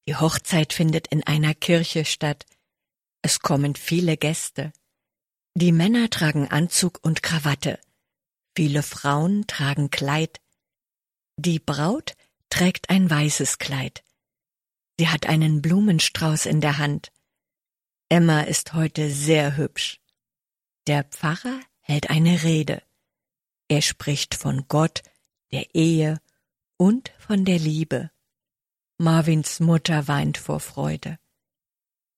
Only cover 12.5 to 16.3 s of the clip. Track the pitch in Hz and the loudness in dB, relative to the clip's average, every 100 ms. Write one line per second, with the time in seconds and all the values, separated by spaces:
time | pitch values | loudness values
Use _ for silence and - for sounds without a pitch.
12.5 | - 180 - - 190 185 151 151 - 139 | 0 0 0 0 2 4 2 0 0 -4
13.5 | - - 139 131 - _ _ _ _ _ | -4 -6 -6 -6 -10 _ _ _ _ _
14.5 | _ _ _ _ - 160 160 - 156 156 | _ _ _ _ -2 0 0 0 2 2
15.5 | 151 151 185 208 160 - - 160 | 2 2 4 4 2 0 0 -2